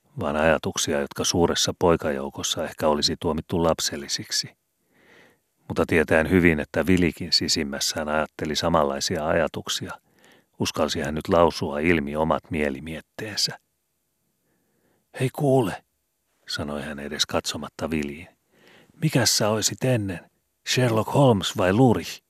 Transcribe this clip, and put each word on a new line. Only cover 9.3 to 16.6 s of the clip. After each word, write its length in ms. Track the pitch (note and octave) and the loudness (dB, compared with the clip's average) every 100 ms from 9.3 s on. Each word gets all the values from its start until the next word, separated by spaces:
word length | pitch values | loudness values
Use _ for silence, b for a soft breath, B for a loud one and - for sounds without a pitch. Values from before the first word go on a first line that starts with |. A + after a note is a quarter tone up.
| E2+ D2+ - - - G2 - b b b b b b | 0 0 -4 -8 -8 -8 -14 b b b b b b
uskalsi 420 | G2+ - D#2 E2 | -4 -2 -2 -2
hän 140 | D2 | -4
nyt 140 | D#2 - | -4 2
lausua 500 | F2 E2+ - F2 C#2+ | 4 4 2 -6 -2
ilmi 380 | E2 E2 C#2+ D2+ | 2 2 0 -2
omat 340 | D#2+ D2 - | 0 0 -2
mielimietteensä. 1080 | D#2+ D2 C2+ D2+ D#2 - - G#2+ G#2+ - - _ _ _ _ _ _ _ _ _ _ _ _ _ _ _ - | -4 -2 -4 -10 -12 -14 -14 -10 -4 -6 -6 _ _ _ _ _ _ _ _ _ _ _ _ _ _ _ -4
"Hei 100 | C3 | -4
kuule", 520 | - C#3+ C3 G2+ - _ _ _ _ _ _ - | 0 2 2 2 -4 _ _ _ _ _ _ -12
sanoi 340 | - | -8